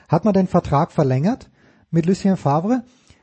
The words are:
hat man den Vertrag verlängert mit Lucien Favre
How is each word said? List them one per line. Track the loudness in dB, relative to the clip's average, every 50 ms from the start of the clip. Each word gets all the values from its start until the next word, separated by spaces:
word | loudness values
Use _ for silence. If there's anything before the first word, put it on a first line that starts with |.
| _ _
hat | -2 0 0
man | 2 2
den | 2 0 2
Vertrag | 0 -2 0 0 0 -2 -2 -2
verlängert | -2 -2 0 0 0 0 0 -2 -4 -4 -8 -20 _ _ _ _ _ _ _ _
mit | -2 -2 0
Lucien | 0 -2 0 0 0 0 0
Favre | 0 0 0 0 0 -2 -2 -4 -4 -10 _ _ _ _ _ _